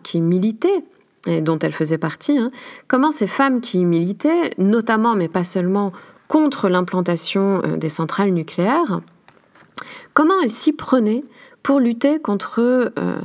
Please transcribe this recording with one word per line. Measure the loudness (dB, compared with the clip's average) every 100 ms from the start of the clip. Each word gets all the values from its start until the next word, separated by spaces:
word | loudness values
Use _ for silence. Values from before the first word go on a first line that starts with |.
qui | -6 -2
militaient, | 2 2 0 0 0 0 -4 _ _ _ -4
et | -2
dont | 0 0
elle | -2
faisait | -2 -2 -2
partie, | -4 -4 -2 0
hein, | 0 -6 -18 -20 -4
comment | 0 0
ces | 0 -2
femmes | 0 0 0
qui | -2 0
militaient, | 2 2 0 -2 0 0 0 0
notamment, | 2 2 2 2 2 2
mais | 0
pas | -2
seulement, | -2 -2 0 0 -2 -6 -18 -20 _
contre | 2 2 0 0
l'implantation, | 2 0 -2 0 -2 -2 0 0 0
euh, | 0 -2
des | -4
centrales | -4 -4 0 0
nucléaires, | 0 -2 -2 0 0 0 -4 -8 _ -20 _ _ -20 -18 -16 -16 -18 -4
comment | 2 4 4
elles | 2
s'y | 2 0
prenaient | 0 0 2 2 0 -4 -18 -20 _
pour | 0 2
lutter | 2 2 2 2
contre, | 0 -4 -4 0
euh, | 2 2 0 -2 -4 -4